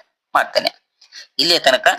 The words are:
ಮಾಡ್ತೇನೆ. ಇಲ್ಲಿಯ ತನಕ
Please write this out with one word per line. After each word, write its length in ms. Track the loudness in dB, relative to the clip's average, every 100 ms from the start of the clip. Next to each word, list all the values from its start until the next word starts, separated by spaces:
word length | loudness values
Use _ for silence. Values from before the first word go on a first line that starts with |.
| _ _ _
ಮಾಡ್ತೇನೆ. 380 | -2 -2 -4 -4 -10 _ _ _ -20 -14 -6
ಇಲ್ಲಿಯ 220 | -2 2
ತನಕ 280 | 2 2 0